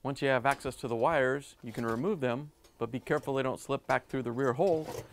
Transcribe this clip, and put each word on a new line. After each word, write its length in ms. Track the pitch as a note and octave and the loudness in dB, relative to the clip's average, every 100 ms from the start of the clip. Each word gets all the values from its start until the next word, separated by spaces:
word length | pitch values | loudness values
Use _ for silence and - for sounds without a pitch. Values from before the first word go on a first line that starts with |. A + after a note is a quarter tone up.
Once 180 | C3+ C#3 | -4 0
you 80 | C#3 | 2
have 160 | C3 | 4
access 320 | C3 C#3 C#3 - | 4 0 -4 -6
to 100 | B2 | -4
the 100 | A#2 | 2
wires, 600 | C3+ D#3+ B2+ C#3 C#3 - | 4 4 2 0 -6 -14
you 100 | A#2+ | -10
can 140 | A2 A#2 | -4 -2
remove 340 | A2+ E3+ F#3+ | 0 0 0
them, 300 | B2+ A#2+ D3 _ - _ | 0 -2 -6 _ -20 _
but 120 | A#2 | -6
be 80 | B2+ | -4
careful 340 | - D3+ C#3+ | 0 0 0
they 80 | C3+ | -2
don't 160 | C3 G2 | -2 -4
slip 280 | - C3+ - | -4 -4 0
back 200 | B2+ - | 0 0
through 160 | C3+ | -4
the 100 | A#2+ | -2
rear 220 | A#2 C3+ | 0 0
hole, 340 | B2 F#3+ D#3+ D3+ - - | 4 2 2 -2 -10 -12